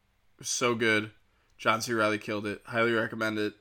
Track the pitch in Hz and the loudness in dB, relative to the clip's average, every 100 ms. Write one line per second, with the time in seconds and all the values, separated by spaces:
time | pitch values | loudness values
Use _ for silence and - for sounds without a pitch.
0 | _ _ _ - - - 127 117 117 107 | _ _ _ -14 -6 -2 0 2 4 2
1 | 107 - _ _ _ - 120 113 117 117 | 0 -8 _ _ _ -4 0 0 0 0
2 | 107 104 - 104 104 95 - 117 117 113 | 2 0 -2 -4 -4 -8 -4 0 2 2
3 | 113 113 110 107 104 - | 0 -2 -2 -2 -4 -6